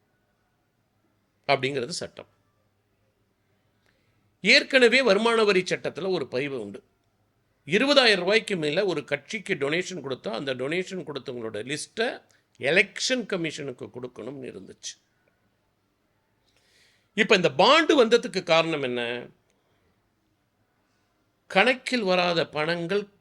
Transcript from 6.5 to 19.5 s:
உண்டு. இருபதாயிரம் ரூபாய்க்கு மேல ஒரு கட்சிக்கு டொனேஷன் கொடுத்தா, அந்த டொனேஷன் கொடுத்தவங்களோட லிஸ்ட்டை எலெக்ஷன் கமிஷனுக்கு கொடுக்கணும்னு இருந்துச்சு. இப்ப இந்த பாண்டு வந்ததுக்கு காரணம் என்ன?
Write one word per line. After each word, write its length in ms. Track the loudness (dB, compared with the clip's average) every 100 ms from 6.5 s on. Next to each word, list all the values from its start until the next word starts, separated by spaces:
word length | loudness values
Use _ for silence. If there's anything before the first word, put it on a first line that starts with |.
| -6
உண்டு. 220 | -10 -14 _ _ _ _ _ _ _ _ -2
இருபதாயிரம் 540 | 0 4 4 4 4
ரூபாய்க்கு 360 | 2 0 0 -2
மேல 280 | -2 -2
ஒரு 200 | -2 -2
கட்சிக்கு 500 | -4 -6 -6 -12 -6
டொனேஷன் 500 | -4 -2 -4 -6 -10
கொடுத்தா, 240 | -10 -8 -8
அந்த 260 | -8 -6
டொனேஷன் 500 | -6 -6 -6 -8 -10
கொடுத்தவங்களோட 580 | -12 -12 -10 -10 -10 -10
லிஸ்ட்டை 580 | -8 -10 -10 -6 -6 -6 -16 _ _ -6
எலெக்ஷன் 680 | -2 -2 -4 -10 -6 -6 -6
கமிஷனுக்கு 580 | -8 -8 -10 -12 -14
கொடுக்கணும்னு 640 | -16 -14 -16 -14 -16 -14 -16
இருந்துச்சு. 520 | -16 -20 -18 -18 -18 _ _ _ _ _ _ _ _ _ _ _ _ _ _ _ _ _ _ _ _ _
இப்ப 220 | -2 4 4
இந்த 120 | 4
பாண்டு 420 | 4 6 6 6
வந்ததுக்கு 520 | 4 6 4 2 -6
காரணம் 400 | 2 2 2 -2
என்ன? 460 | -2 -4 -4 -6 -10 _ _